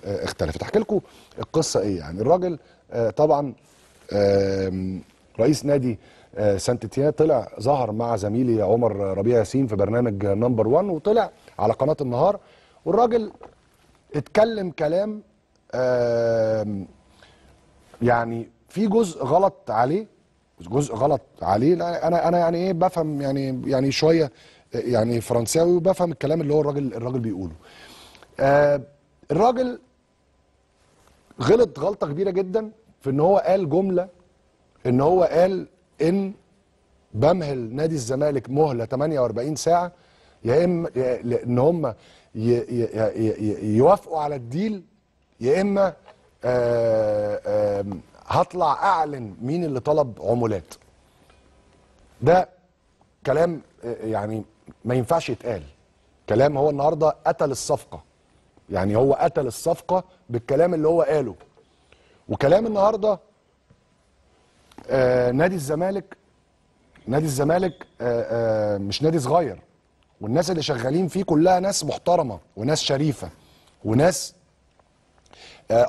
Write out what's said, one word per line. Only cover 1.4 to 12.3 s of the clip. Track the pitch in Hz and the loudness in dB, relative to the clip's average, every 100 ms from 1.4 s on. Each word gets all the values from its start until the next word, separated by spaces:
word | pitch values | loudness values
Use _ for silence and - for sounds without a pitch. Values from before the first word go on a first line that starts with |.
| - 160 156 120 | -6 -2 0 0
ايه | 101 92 | -2 -4
يعني. | 73 87 | -8 -4
الراجل، | 113 180 180 160 _ _ - | 2 2 0 -8 _ _ -10
آه، | 120 113 | -4 -2
طبعًا، | - 151 147 143 113 _ _ _ _ - | 2 2 2 0 -8 _ _ _ _ -6
آم، | 101 101 98 98 98 95 92 92 92 - _ _ - | 0 4 4 2 0 -2 -4 -6 -8 -12 _ _ -2
رئيس | 120 147 | 0 2
نادي، | 143 143 127 110 - - _ - | 0 0 0 -6 -10 -20 _ -2
آه، | 104 98 | 0 0
سانت | - 123 110 | 0 -4 -4
تيان | - 147 | -2 0
طلع | 151 156 135 - - | 2 2 2 -2 -6
ظهر | 110 143 117 | -2 0 0
مع | 107 117 113 | -4 -2 -2
زميلي | 101 110 123 113 | -2 -2 0 2
عمر | 95 117 117 101 | 2 2 2 0
ربيع | 98 95 104 120 | -4 -2 2 2
ياسين | 104 131 131 | 2 0 -2
في | 101 | 0
برنامج | 98 117 123 101 101 | 0 0 -2 -2 -2
نمبر | 98 120 117 110 | 0 0 2 2
وان، | 147 202 | 2 0
وطلع | 165 202 226 196 - - - | -4 0 0 0 -4 -18 -4
على | 104 | -2
قناه | 113 135 156 | 0 0 -2
النهار، | 131 120 175 | -2 0 0